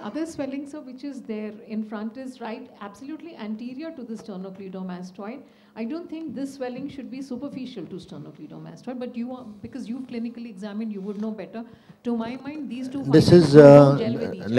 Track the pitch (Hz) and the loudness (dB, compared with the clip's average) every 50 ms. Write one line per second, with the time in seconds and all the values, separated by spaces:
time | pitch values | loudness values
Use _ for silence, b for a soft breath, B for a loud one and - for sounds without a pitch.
0 | - 208 202 294 330 320 - - 277 262 262 285 302 - - 302 262 254 254 - | -10 -10 -8 -8 -8 -8 -8 -8 -8 -8 -8 -10 -10 -12 -14 -14 -14 -16 -16 -14
1 | 294 285 262 233 190 - 214 214 214 208 208 214 - - 220 214 214 214 220 208 | -12 -12 -12 -12 -10 -10 -8 -8 -8 -10 -12 -14 -14 -10 -8 -8 -8 -8 -8 -10
2 | 220 226 220 262 262 254 - - 233 226 208 - - - - - 208 202 196 - | -10 -10 -10 -12 -14 -14 -14 -12 -12 -12 -12 -12 -14 -18 -18 -16 -16 -16 -16 -16
3 | 269 285 311 294 - 339 - - 202 208 220 214 240 247 254 262 320 330 320 302 | -14 -14 -14 -14 -14 -16 -14 -12 -10 -10 -10 -10 -10 -12 -12 -12 -12 -12 -12 -14
4 | 226 226 226 - - - 196 180 190 190 185 196 196 185 185 190 185 185 175 175 | -12 -12 -12 -12 -12 -12 -12 -12 -12 -14 -14 -14 -14 -14 -12 -10 -10 -10 -10 -12
5 | 185 185 - - 196 214 254 277 b b b b b b b 214 233 233 302 339 | -12 -14 -14 -14 -12 -12 -12 -14 b b b b b b b -10 -8 -8 -8 -10
6 | 349 - 311 320 330 294 - 247 277 269 - - 254 247 247 262 285 285 - - | -10 -12 -12 -12 -10 -10 -8 -8 -8 -8 -8 -8 -10 -8 -8 -10 -10 -12 -12 -12
7 | 233 208 240 269 269 - 254 - 285 277 - 269 254 - - 190 156 156 190 170 | -14 -12 -12 -14 -10 -10 -10 -10 -10 -10 -10 -12 -12 -12 -12 -12 -12 -12 -12 -14
8 | 170 - 165 147 151 151 151 - 156 147 165 160 160 160 170 - - - 262 233 | -14 -14 -16 -16 -16 -16 -18 -18 -18 -18 -16 -16 -16 -16 -18 -14 -12 -12 -10 -8
9 | 247 233 - 233 233 254 262 247 - 214 208 - - 233 - 262 208 196 240 269 | -10 -10 -8 -8 -8 -8 -10 -12 -14 -16 -16 -16 -16 -14 -12 -12 -10 -8 -8 -10
10 | 254 - 247 233 233 233 226 240 233 240 208 185 214 208 202 214 226 220 208 196 | -10 -10 -8 -8 -8 -8 -8 -10 -14 -14 -12 -12 -12 -10 -8 -6 -6 -6 -8 -8
11 | 185 208 202 208 214 220 214 196 175 - - 226 233 B B B B B B B | -8 -8 -6 -6 -6 -6 -6 -8 -10 -12 -12 -14 -14 B B B B B B B
12 | - 240 233 226 226 233 254 262 254 277 302 311 277 208 226 254 254 - - 277 | -6 -4 -4 -4 -4 -6 -8 -10 -10 -12 -10 -10 -10 -10 -8 -8 -8 -8 -8 -6
13 | 269 135 143 156 - - 175 180 160 143 139 151 147 143 143 143 143 139 135 - | 2 6 6 6 8 10 8 8 8 10 12 12 12 12 12 12 12 10 6 2
14 | 113 113 120 - - - - - 92 101 117 | 0 -2 -2 -4 -4 -6 -8 -8 -6 2 4